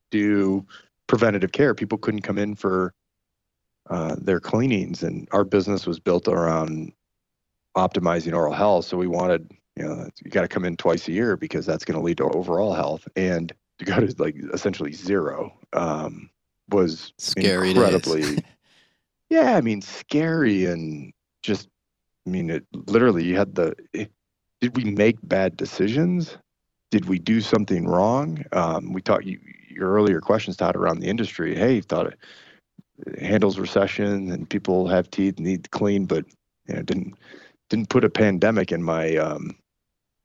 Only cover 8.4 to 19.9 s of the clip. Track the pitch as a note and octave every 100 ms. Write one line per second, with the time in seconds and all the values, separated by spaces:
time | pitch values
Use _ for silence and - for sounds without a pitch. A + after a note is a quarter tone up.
8.4 | D#2 D2+ G#2 F#2 E2+ F2+ F2+ E2+ F2+ E2
9.4 | D#2+ - _ - D#2 D#2+ E2 - - G2+
10.4 | F2 G#2 F2+ E2 F2+ E2+ - F2+ A#2+ F#2
11.4 | - - - D2 - D#2+ E2 E2 C2+ E2
12.4 | F2+ E2+ G#2 E2 C#2+ D#2+ - - F#2 F2
13.4 | E2+ - _ _ F#3 F3+ G#2 - - C#2+
14.4 | C#2+ - G2+ F2+ D2 D#2+ F2+ G2 D#2 -
15.4 | - - _ - E2+ D#2 D#2 - - _
16.4 | _ _ _ G2+ F2 D#2+ - _ - -
17.4 | F#2+ F#2 F#2 F#2 G2 F2+ E2 D#2 D2 D2
18.4 | - _ _ _ _ _ _ _ _ E4
19.4 | C4 G#3+ A#2 G#2 G2